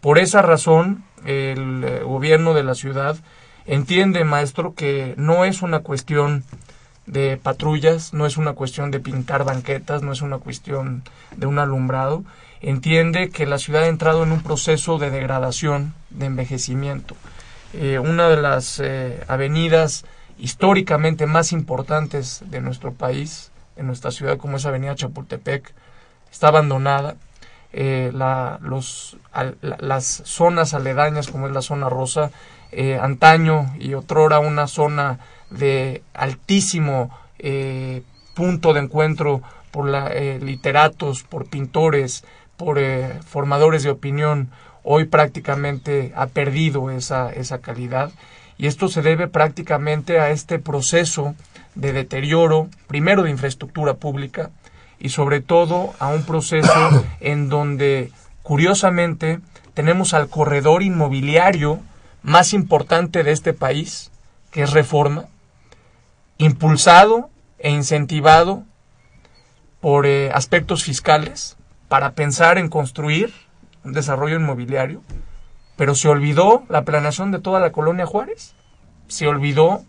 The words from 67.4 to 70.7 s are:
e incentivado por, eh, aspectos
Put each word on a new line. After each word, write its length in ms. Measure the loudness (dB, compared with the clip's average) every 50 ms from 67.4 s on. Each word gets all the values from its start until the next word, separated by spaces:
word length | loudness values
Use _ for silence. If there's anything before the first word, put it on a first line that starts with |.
| _ _ _ _
e 120 | -4 -2
incentivado 920 | -2 -2 0 0 0 -2 -2 -2 -4 2 6 8 8 8 8 4 0 -6 -8 -18 _ _ _ _ _ _ _ _ _ -20 _ _ _ _ _ _ _ _ _ _ _ _
por, 260 | 0 2 2 4 4
eh, 240 | 4 2 2 0 0 0
aspectos 520 | 0 0 2 0 0 2 0